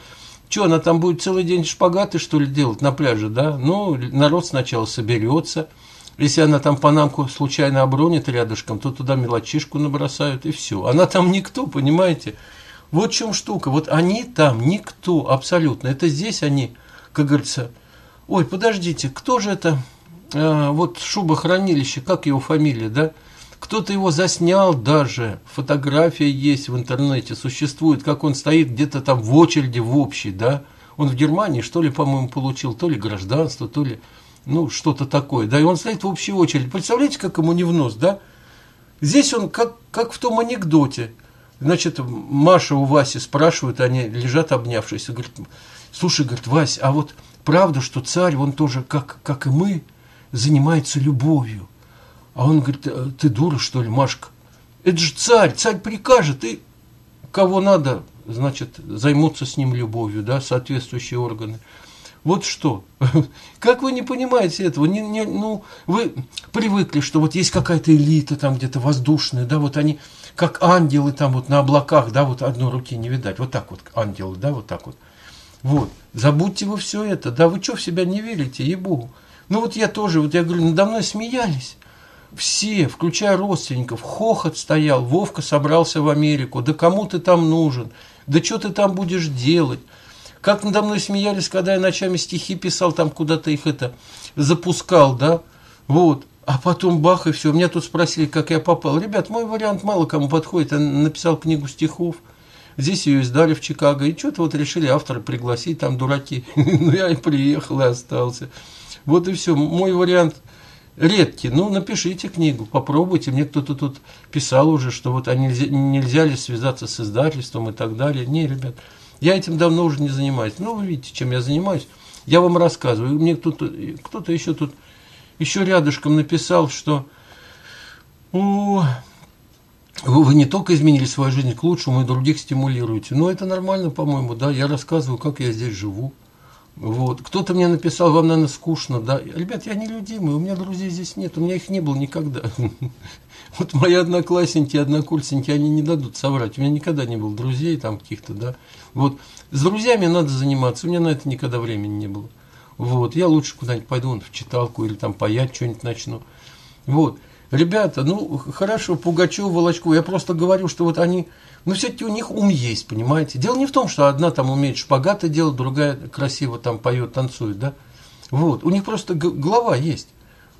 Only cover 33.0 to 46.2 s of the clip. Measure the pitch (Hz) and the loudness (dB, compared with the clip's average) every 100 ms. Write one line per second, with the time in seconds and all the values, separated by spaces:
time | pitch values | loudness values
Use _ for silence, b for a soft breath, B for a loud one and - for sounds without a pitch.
33 | 107 104 95 135 160 - 113 147 139 110 | -4 -6 -2 0 0 -4 -6 -4 -4 -6
34 | B B B B - 156 156 - 156 139 | B B B B -2 -2 0 -2 -2 -2
35 | 135 143 139 131 107 139 156 175 226 196 | 0 -2 0 -2 0 4 4 2 -2 -4
36 | 196 180 - 196 170 147 127 185 - 240 | -4 -6 -4 0 2 0 -2 -6 -2 0
37 | 285 - 180 - 160 170 170 170 127 104 | 0 -2 -6 -2 0 2 2 2 0 0
38 | 170 196 b b b b b b b b | 0 0 b b b b b b b b
39 | 147 254 277 233 185 - 233 - _ - | 0 4 4 2 -2 -2 -2 -4 _ -4
40 | 226 - 247 226 233 247 170 151 135 - | -4 -2 -2 0 0 -2 4 4 4 0
41 | 113 - b b b b 135 175 170 - | -10 -12 b b b b 0 0 0 -4
42 | 123 123 - 139 156 185 - 139 135 151 | -6 -8 -4 2 6 6 4 0 4 4
43 | - 120 - 143 170 - 131 117 127 131 | 2 -2 -4 2 2 2 -2 0 0 0
44 | 117 117 123 143 160 131 117 117 - 104 | -2 -4 -2 0 2 0 -2 -4 -4 -8
45 | - 117 123 - 95 B B B B - | -10 -10 -12 -14 -20 B B B B -4
46 | 175 156 | -2 0